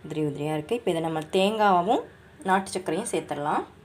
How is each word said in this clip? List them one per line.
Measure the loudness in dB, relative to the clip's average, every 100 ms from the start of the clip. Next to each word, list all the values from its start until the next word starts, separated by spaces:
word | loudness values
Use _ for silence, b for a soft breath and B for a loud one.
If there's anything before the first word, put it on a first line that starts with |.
உதிரி | -6 -4 -2
உதிரியா | -2 -4 -4
இருக்கு. | -2 -2
இப்போ | 0
இதை | -2 -2
நம்ம | -4 0 2
தேங்காவும் | 2 4 4 4 4 0 -2 -18 -20 -8 2
நாட்டு | 2 2
சர்க்கரையும் | -6 -2 -4 -2
சேர்த்துடலாம். | -4 -2 -4 -2 -2 -4 -14